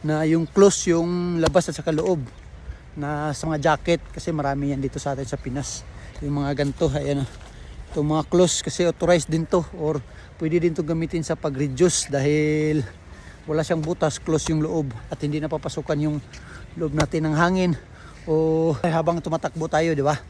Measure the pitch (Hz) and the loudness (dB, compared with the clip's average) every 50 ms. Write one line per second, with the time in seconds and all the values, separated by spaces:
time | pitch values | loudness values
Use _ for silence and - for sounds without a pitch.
0 | - 151 151 151 160 156 165 165 165 - - 202 196 196 - - - 180 165 165 | 0 0 0 2 4 4 4 4 2 2 6 8 8 8 8 4 2 2 2 2
1 | 165 175 180 175 175 175 175 165 160 156 143 180 170 - 151 - - 170 156 151 | 2 2 0 0 0 0 2 2 2 6 4 4 2 2 -6 -4 -2 -2 0 0
2 | 175 185 180 156 123 - - - - - - - - - - - - - - 151 | 2 0 0 0 -2 -8 -12 -18 -20 -18 -18 -16 -14 -14 -14 -14 -16 -14 -10 -6
3 | 147 147 151 147 151 151 139 - - 160 156 151 139 165 151 - - 170 170 160 | -4 -4 -2 -2 -2 -4 -4 -4 -4 -2 -2 2 4 4 2 4 2 0 0 0
4 | - - - - - 175 165 151 139 139 139 139 143 143 143 139 135 131 - 151 | 0 -10 -12 -8 -4 -2 -2 0 0 0 0 0 -2 -2 -2 -2 -2 -4 -4 -4
5 | - 139 139 135 135 117 - - - 135 123 143 - - - - - - - - | -4 -4 -4 -4 -4 -6 -6 -8 -6 -6 -6 -6 -6 -6 -10 -12 -14 -16 -16 -16
6 | - - - - 151 143 147 143 139 139 143 131 143 143 135 - 170 151 131 143 | -16 -14 -12 -8 -4 -2 -2 0 0 -2 0 0 0 -2 0 0 0 0 0 0
7 | 139 143 143 139 135 - - - - - - - - - - - - - - 160 | -2 0 -2 -2 -2 -6 -8 -16 -18 -18 -18 -18 -18 -16 -16 -16 -14 -6 -4 -2
8 | 147 151 151 156 147 - 185 175 180 165 - - - - - - 175 170 - - | 0 2 2 0 0 2 6 6 6 6 4 -2 -4 -6 -2 2 0 0 2 2
9 | 175 165 180 170 - - 156 160 165 - - 180 160 - - 170 156 151 151 143 | 4 4 4 4 4 0 -2 -2 0 2 2 0 0 -2 -8 -4 -2 -2 -2 -2
10 | - - - - - - - - 165 160 160 170 160 175 160 - 160 147 165 165 | -6 -8 -18 -18 -18 -20 -10 -6 -2 0 2 2 2 2 0 0 -2 -2 -2 -2
11 | 165 160 - 165 156 - 160 - - 156 135 131 151 139 131 127 175 180 - - | -2 -2 -2 -4 -2 -2 -4 -2 -2 -4 -2 -2 -2 -2 2 4 4 4 4 0
12 | - - 143 139 139 147 151 151 151 151 151 151 151 151 156 151 117 - - - | -2 0 0 2 2 4 4 4 2 2 2 2 2 2 2 0 -2 -4 -10 -18
13 | - - - - - - - - - - 156 156 156 - 175 160 151 156 175 - | -20 -20 -20 -18 -18 -20 -20 -14 -6 -2 -2 -2 0 0 0 -2 0 -2 0 2
14 | 170 151 - - - - 160 147 - - 160 156 151 160 - 160 147 135 113 113 | 0 0 0 -2 -2 0 0 0 2 2 2 2 2 2 0 -2 -2 -2 -6 -10
15 | - - - - 151 147 147 156 151 151 160 151 - - - 160 147 - 156 147 | -10 -10 -8 -4 -4 -2 -2 -2 -2 -2 -4 -4 -4 -4 -6 -6 -2 -2 0 0
16 | 151 151 151 147 - - - - - - - - - - - 165 165 151 143 156 | 2 0 0 -2 -6 -10 -18 -18 -18 -16 -16 -16 -16 -14 -6 -4 -4 -2 0 0
17 | 151 - - 160 156 156 151 156 170 175 190 185 185 180 151 - - - - - | 0 0 0 0 0 2 4 4 4 4 4 4 2 2 2 0 -4 -18 -20 -20
18 | - - - - - - 156 160 160 160 160 160 160 165 147 120 - 170 160 165 | -20 -20 -20 -14 -2 0 2 2 4 2 2 2 2 2 2 2 0 2 2 2
19 | 156 160 170 165 - 165 160 160 - 151 - 160 151 160 - 156 165 165 160 139 | 2 2 0 0 -2 -2 -4 -2 -2 -4 -4 -4 -4 0 2 2 2 2 2 2
20 | 135 143 151 143 - | 2 2 0 0 -6